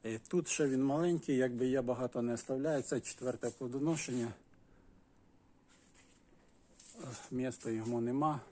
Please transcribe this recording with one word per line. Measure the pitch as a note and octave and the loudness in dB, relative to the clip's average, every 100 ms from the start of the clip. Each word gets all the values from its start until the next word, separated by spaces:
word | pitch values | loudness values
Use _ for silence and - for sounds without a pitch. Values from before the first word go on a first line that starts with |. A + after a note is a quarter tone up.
Е, | A2+ A2 - | -6 -8 0
тут | F3+ D#3+ | 0 0
ще | - D3 | 2 4
він | C3 | 4
маленький, | C#3 D3 F3 E3+ D3+ C3 | 4 4 4 2 2 2
якби | B2+ A#2+ B2+ | 2 2 2
я | C3+ | 2
багато | B2 B2 D#3+ C3 | 2 0 0 0
не | A#2+ | 0
оставляю. | A#2 - C3+ D3 D3 | -2 -2 0 2 0
Це | - C3 | 0 -2
четверте | - - B2+ A#2 A#2+ | -4 -6 -4 -2 -4
плодоношення. | - B2+ C3+ D3+ D#3 - B2 A#2 G#2+ - - - - - - - - - - - - _ - - - - - - - - - - - - A#3 C3 A#2 - | -4 -6 -2 0 0 0 0 -2 -4 -18 -20 -20 -20 -20 -20 -20 -20 -20 -20 -20 -20 _ -20 -20 -20 -20 -20 -20 -20 -20 -20 -20 -20 -18 -12 -10 -10 -6
Міста | B2+ B2+ A#2 A#2+ | -2 -2 -4 -4
йому | A2+ A2+ A#2+ | -2 0 0
нема | A#2 C3 D3+ C#3+ - | 0 2 2 0 -6